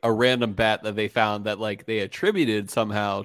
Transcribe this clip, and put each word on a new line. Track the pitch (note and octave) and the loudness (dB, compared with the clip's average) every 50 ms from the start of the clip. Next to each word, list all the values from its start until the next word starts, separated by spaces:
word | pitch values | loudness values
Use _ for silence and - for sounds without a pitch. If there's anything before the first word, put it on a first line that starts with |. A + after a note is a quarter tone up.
| - | 0
a | A#2 A2+ | 0 2
random | G#2+ A#2+ B2+ B2+ B2 A#2+ A2+ G2 | 4 4 4 4 4 0 -2 0
bat | F#2+ A2+ A2 G#2+ - - | 2 2 2 2 0 -2
that | G#2+ G#2 | -6 -4
they | G#2+ G#2+ G2 | -2 -4 -2
found | - A#2+ A2 G#2+ G#2 G#2 G2+ | 2 2 2 2 0 -2 -4
that, | G#2+ G#2 G2 | -4 -4 -4
like, | A2 G#2+ G2+ G2 - | -4 -6 -6 -8 -6
they | - A2+ G#2+ | -4 -2 -2
attributed | G2 - - - - G3+ A3 F#3+ D#3 A#2 G#2+ G#2+ G2+ F#2+ | -2 -4 -6 0 0 0 2 2 2 2 2 0 -2 -2
somehow | - A#2+ A2+ G#2 G#2 G#2 G#2 G2+ G2 G2 G2+ | -2 -2 0 0 0 -2 0 0 -2 -4 -6